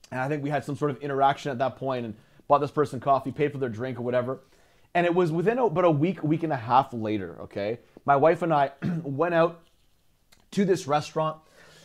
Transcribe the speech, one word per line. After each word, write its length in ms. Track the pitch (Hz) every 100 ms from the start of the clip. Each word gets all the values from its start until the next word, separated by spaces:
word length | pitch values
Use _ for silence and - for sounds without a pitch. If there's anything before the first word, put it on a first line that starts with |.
| -
And 100 | 127
I 80 | 135
think 140 | 151
we 60 | 143
had 160 | 143
some 120 | 143 143
sort 140 | 147
of 120 | 143
interaction 500 | 143 139 135 - 143
at 60 | 123
that 180 | 131 -
point 300 | 135 127 117
and 80 | 104 _ _ -
bought 120 | 143
this 100 | 143
person 280 | 151 139 131
coffee, 320 | 143 135 135
paid 220 | 127 143
for 60 | 135
their 100 | 131
drink 300 | 107 131 120
or 40 |
whatever. 380 | 120 123 123 131 _ _ _ _ _
And 140 | 175 175
it 80 |
was 160 | 175 175
within 280 | 165 185 247
a, 80 | -
about 180 | 156
a 60 | 180
week, 340 | 143 170 -
week 180 | 151 156
and 100 | 160
a 40 | 135
half 360 | 113 127 139
later, 440 | 117 107 107 87 -
okay? 360 | - 104 101 120 _ -
My 120 | 135 139
wife 260 | 156 170
and 100 | 175
I 200 | 147 139 - -
<clears throat> 160 | 165
went 300 | 143 139 175
out 260 | 170 170 170 _ _ _ _ _ _ _ _ _
to 140 | 190
this 240 | 196 170 131
restaurant. 480 | 147 - 160 156 156 _ _ - -